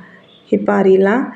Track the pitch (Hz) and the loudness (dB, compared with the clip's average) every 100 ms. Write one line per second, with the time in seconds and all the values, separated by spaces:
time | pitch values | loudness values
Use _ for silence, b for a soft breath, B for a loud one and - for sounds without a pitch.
0 | B B B B - 202 208 202 196 190 | B B B B -6 -4 -2 0 2 2
1 | 196 240 294 | 2 -2 -4